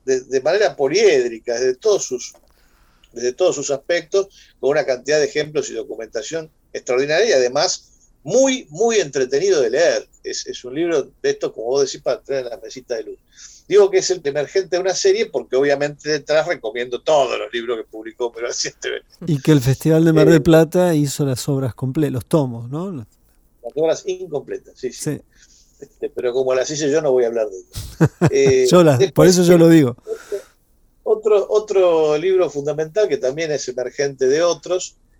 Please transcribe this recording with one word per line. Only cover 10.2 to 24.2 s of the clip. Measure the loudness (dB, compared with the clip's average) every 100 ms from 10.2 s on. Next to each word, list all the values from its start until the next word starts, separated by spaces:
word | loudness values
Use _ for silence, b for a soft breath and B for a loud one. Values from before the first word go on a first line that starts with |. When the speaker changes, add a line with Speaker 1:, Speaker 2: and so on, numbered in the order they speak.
Speaker 1:
Es, | -12 -12 -12
es | -14 -12
un | -6
libro | -2 -2 -4 _
de | -4
estos, | -4 -6
como | -8 -4
vos | -2 -2
decís, | -4
para | -6 -6
tener | -4 -6
en | -6
la | -12
mesita | -16 -18 -10 -10
de |
luz. | -10 -16 _ B B B _
Digo | 4 4
que | 2
es | -2
el | -4
emergente | -4 -4 -2 -4 -2 -2
de |
una | -2
serie | 0 0 0 0
porque | -6 -2 0
obviamente | 2 0 -2 -6 -6
detrás | -6 0 0 0
recomiendo | -4 -6 -8 -8 -6
todos | 0 2 2 -2
los | -6
libros | -8 -6 -8
que |
publicó | -8 -14 -16 -8 -8
Homero | -6 -8
Alsina | -6 -10 -10
Temeré. | -10 -10 _ _ -6
Speaker 2:
Y | -4
que | 2
el | 2
Festival | 2 0 2 2 4
de |
Mar | 4 6
Speaker 1:
Eh, |
Speaker 2:
del | 6
Plata | 6 4 4 2 2 2
hizo | -2 -2 -4
las | -4 -2
obras | -2 -4
comple-, | -6 -6 -2 -2
los | -4 -2
tomos, | 0 0 -6 -10
¿no? | -10 -8
Speaker 1:
Las | -10 -14 _ _ _ _ _ -12 -2
obras | -2 -2 -4
incompletas, | -8